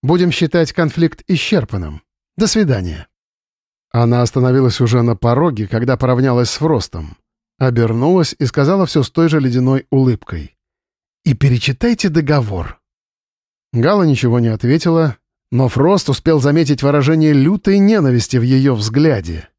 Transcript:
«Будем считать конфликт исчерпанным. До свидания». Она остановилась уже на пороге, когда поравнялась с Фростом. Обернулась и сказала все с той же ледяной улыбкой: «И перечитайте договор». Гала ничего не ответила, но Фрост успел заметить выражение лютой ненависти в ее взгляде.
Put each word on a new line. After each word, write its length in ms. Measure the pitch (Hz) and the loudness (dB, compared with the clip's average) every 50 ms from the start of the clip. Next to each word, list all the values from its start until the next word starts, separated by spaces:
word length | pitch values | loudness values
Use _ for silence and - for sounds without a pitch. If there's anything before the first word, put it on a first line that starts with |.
| - | 0
«Будем 280 | 131 165 180 180 175 | 0 0 2 2 0
считать 420 | - - 175 151 - 175 165 151 - | 0 -2 -4 -2 0 0 0 0 -2
конфликт 520 | - 170 151 - - 165 160 - - - | -2 -2 -2 0 0 -2 -2 -2 -6 -6
исчерпанным. 760 | _ 190 156 - - - 185 117 - - 98 87 78 73 78 _ _ _ _ _ _ _ | _ -4 -4 -2 -2 -2 -2 -2 -2 -6 -8 -8 -8 -12 -14 _ _ _ _ _ _ _
До 100 | - 208 | -4 -2
свидания». 640 | 214 - 220 208 156 127 101 92 87 85 82 - _ _ _ _ _ _ _ _ _ _ _ _ _ _ _ _ _ | -2 0 0 0 0 0 -2 -2 -6 -8 -10 -14 _ _ _ _ _ _ _ _ _ _ _ _ _ _ _ _ _
Она 320 | _ 117 120 117 120 123 120 | _ 0 0 2 2 0 0
остановилась 580 | 110 - 131 123 127 127 135 131 123 107 - | 0 0 0 0 2 2 2 2 0 0 0
уже 220 | 127 113 117 127 117 | -2 0 0 0 0
на 140 | 120 117 | 0 -2
пороге, 500 | - - 117 120 131 160 175 139 107 107 | 0 0 0 0 2 0 -2 -2 -4 -6
когда 300 | 95 - - 120 123 131 | -4 -4 -4 -2 -2 -2
поравнялась 540 | 120 - 123 127 123 127 135 123 123 123 113 | -2 0 0 0 2 0 0 0 0 -2 -2
с 60 | - | -4
Фростом. 600 | - 151 160 156 120 95 - - 92 80 76 78 _ _ _ _ _ _ _ _ _ | -4 -2 -2 -2 -2 -4 -6 -10 -12 -14 -14 -16 _ _ _ _ _ _ _ _ _
Обернулась 800 | 135 131 123 117 117 113 113 113 123 151 180 185 165 - - _ | -2 -2 0 0 0 0 0 0 0 2 2 2 0 -2 -2 _
и 80 | 151 | -4
сказала 400 | 127 - - 139 143 185 196 190 | -4 -2 0 0 0 2 0 0
все 160 | - - 156 135 | 0 0 -2 -2
с 80 | - | -2
той 180 | _ - 165 165 | _ 0 0 2
же 120 | 156 156 | 2 0
ледяной 460 | 135 131 120 127 127 127 135 135 - _ | 0 0 0 0 0 0 0 -2 -2 _
улыбкой: 680 | - 135 131 127 117 101 - _ - 82 73 - _ _ _ _ _ _ _ _ _ _ _ _ _ _ _ | 0 0 2 2 0 -2 -6 _ -12 -12 -12 -14 _ _ _ _ _ _ _ _ _ _ _ _ _ _ _
«И 100 | - 131 | -2 -2
перечитайте 720 | - - 139 123 120 - - 131 - - 240 240 214 - 196 | 2 2 0 0 0 -2 -4 -4 -2 0 -2 -2 0 -2 -2
договор». 720 | 151 165 156 139 151 143 123 107 98 90 82 - - _ _ _ _ _ _ _ _ _ _ _ _ _ _ _ _ _ _ _ - | 0 0 0 2 0 0 0 -2 -6 -8 -8 -10 -12 _ _ _ _ _ _ _ _ _ _ _ _ _ _ _ _ _ _ _ -4
Гала 320 | 120 117 156 208 208 185 | 0 0 2 2 2 2
ничего 340 | 160 139 120 - 123 117 123 | 2 2 2 0 0 0 2
не 100 | 117 117 | 0 0
ответила, 680 | 110 110 - 120 139 165 - 170 165 165 160 147 113 _ _ _ _ _ _ _ | -2 -2 0 0 0 2 2 0 2 2 0 0 -2 _ _ _ _ _ _ _
но 180 | - 120 131 123 | -2 0 0 0
Фрост 400 | - - 147 170 202 190 - - | 0 0 2 2 2 2 0 -2
успел 320 | 131 - - 165 160 151 | -4 -2 0 0 0 2
заметить 420 | 127 143 143 165 165 135 147 127 135 | 2 2 2 2 2 0 0 0 0
выражение 500 | 139 143 147 135 139 160 160 156 156 147 | 0 2 2 2 2 2 2 2 4 4
лютой 460 | 139 135 151 196 - _ - 196 202 | 4 4 2 0 0 _ 0 2 4
ненависти 580 | 196 202 226 214 160 135 123 120 107 - - | 4 4 4 2 2 2 2 0 0 0 -2
в 60 | 127 117 | 0 0
ее 320 | 123 131 131 135 139 127 | 2 2 2 2 2 0
взгляде. 720 | 110 104 107 110 139 151 160 139 101 82 82 85 78 - - _ | 0 -4 -4 0 0 2 2 2 0 -4 -6 -10 -10 -12 -16 _